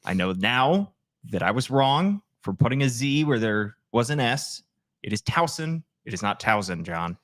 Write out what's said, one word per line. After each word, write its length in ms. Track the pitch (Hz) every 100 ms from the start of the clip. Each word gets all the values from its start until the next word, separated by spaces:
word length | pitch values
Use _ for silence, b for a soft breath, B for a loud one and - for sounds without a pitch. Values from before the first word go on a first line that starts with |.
I 80 | -
know 180 | 95 92
now 600 | 92 104 123 135 185 202 _ _ _
that 180 | - 98
I 80 | 85
was 180 | 110 131
wrong 520 | 135 135 139 190 202 _ _
for 120 | -
putting 300 | 95 151 131
a 60 | 139
Z 360 | 117 139 143
where 140 | 151 131
there 360 | 110 107 104 - _
was 180 | 117 117
an 100 | 110
S. 440 | 117 135 - - _ _ _ _
It 100 | -
is 80 | 107
Towson. 640 | - - 170 - 160 165 - _
It 80 | -
is 80 | 92
not 180 | 104 104
Towson, 440 | - 107 95 87
John. 340 | 85 85 85 87